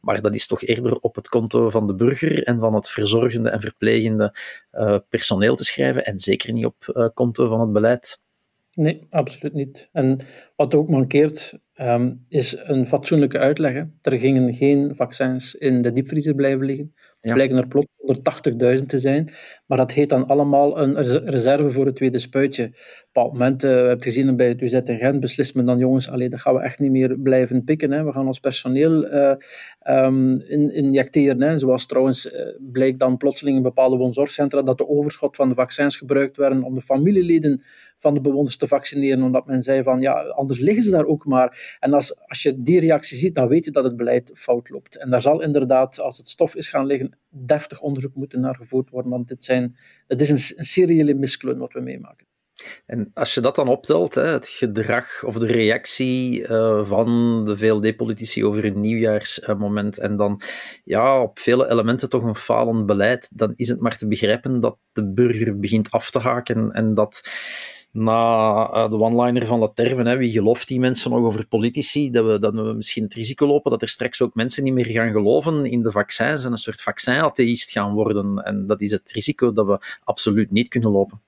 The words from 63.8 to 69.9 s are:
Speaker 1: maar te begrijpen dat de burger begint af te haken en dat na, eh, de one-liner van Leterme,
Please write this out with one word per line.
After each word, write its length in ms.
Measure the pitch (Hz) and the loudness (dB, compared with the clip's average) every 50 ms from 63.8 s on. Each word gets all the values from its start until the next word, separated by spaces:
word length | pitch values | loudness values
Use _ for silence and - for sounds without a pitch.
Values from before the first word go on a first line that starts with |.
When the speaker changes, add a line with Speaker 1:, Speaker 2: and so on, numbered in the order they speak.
Speaker 1:
maar 160 | - 117 - | -2 -4 -4
te 120 | - - 107 | -4 -4 -4
begrijpen 520 | 104 - - 101 110 123 - 135 131 123 | -2 0 0 0 0 0 -2 -2 -2 0
dat 180 | 113 117 - _ _ _ | 0 0 -2 _ _ _
de 200 | _ - 107 98 | _ -4 -4 -2
burger 460 | 95 104 123 120 117 107 117 110 101 101 | 0 2 2 2 2 0 -2 -2 -2 -4
begint 320 | 101 101 104 110 104 - | -2 0 0 0 0 0
af 200 | - 113 - - | -2 -4 -4 -2
te 80 | - 135 | -4 -2
haken 520 | 110 127 123 123 123 - 117 113 110 107 | -2 0 -2 -2 -4 -4 -2 -2 -2 -2
en 240 | - - 110 110 107 | -2 -2 0 0 2
dat 260 | 101 107 107 - - - - - - - - - - - - - - - _ | 2 0 -2 -2 -14 -14 -12 -12 -12 -12 -12 -12 -12 -14 -16 -18 -20 -20 _
na, 800 | _ 110 110 110 110 117 117 117 117 110 110 110 104 107 113 - | _ -2 0 2 2 2 2 4 4 4 4 2 2 2 0 0
eh, 180 | - 110 113 107 | 0 0 0 0
de 80 | 110 107 | 2 2
one-liner 480 | 110 113 117 120 123 123 120 127 120 | 2 2 4 4 2 2 2 0 0
van 140 | 110 120 117 | 0 0 0
Leterme, 480 | 110 107 - - 120 123 | 0 0 0 0 0 0